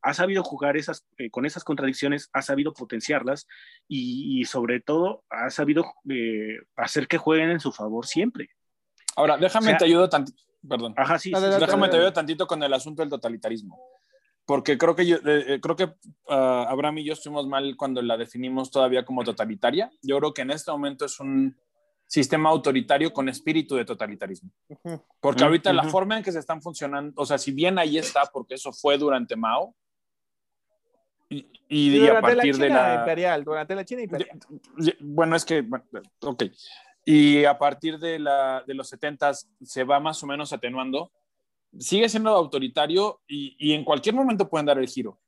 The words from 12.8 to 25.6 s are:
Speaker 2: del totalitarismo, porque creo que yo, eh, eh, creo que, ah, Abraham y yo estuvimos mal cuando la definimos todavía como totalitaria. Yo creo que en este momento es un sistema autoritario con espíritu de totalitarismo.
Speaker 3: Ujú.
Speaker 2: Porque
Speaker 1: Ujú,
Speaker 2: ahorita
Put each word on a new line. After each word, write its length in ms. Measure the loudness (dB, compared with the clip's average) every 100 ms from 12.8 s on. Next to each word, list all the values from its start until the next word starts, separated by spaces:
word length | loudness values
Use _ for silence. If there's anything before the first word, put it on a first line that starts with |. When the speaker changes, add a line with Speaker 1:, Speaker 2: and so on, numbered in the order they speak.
| -2 -6
Speaker 2:
del 80 | -4
totalitarismo, 680 | -4 -6 -6 -6 -8 -10 -20 -20 _ _ _ _ _ -2
porque 320 | -2 0 2
creo 180 | 2 4
que 120 | 4
yo, 80 | 2
eh, 380 | 4 2 2 -4
eh, 40 |
creo 160 | -2 -2
que, 160 | -4 -6 -20 -20 -4
ah, 380 | 0 2 2 0
Abraham 300 | -2 -4 -4
y 60 | -8
yo 80 |
estuvimos 340 | -8 -8 -8 -4
mal 280 | -4 -4 -6
cuando 260 | -6 -4
la 120 | -2 -4
definimos 540 | -4 -8 -6 -6 -4
todavía 360 | 0 2 2 -2
como 180 | -4
totalitaria. 680 | -4 -4 -6 0 0 0 -4 _
Yo 160 | -2 0
creo 140 | 0 -4
que 80 |
en 80 | -6
este 180 | -6 -6
momento 360 | -6 -6 -6 -8
es 140 | -8
un 380 | -2 0 0 -2 _ _ _ _ _
sistema 460 | 0 2 2 4
autoritario 600 | 2 2 0 2 2 2
con 160 | -2 -6
espíritu 480 | -4 -2 -2 0 -4
de 100 | -4
totalitarismo. 640 | -6 -8 -8 -12 -12 -16 _ _
Speaker 3:
Ujú. 340 | -16 -12 -12 _ _
Speaker 2:
Porque 220 | -2 4
Speaker 1:
Ujú, 40 | 4
Speaker 2:
ahorita 260 | 4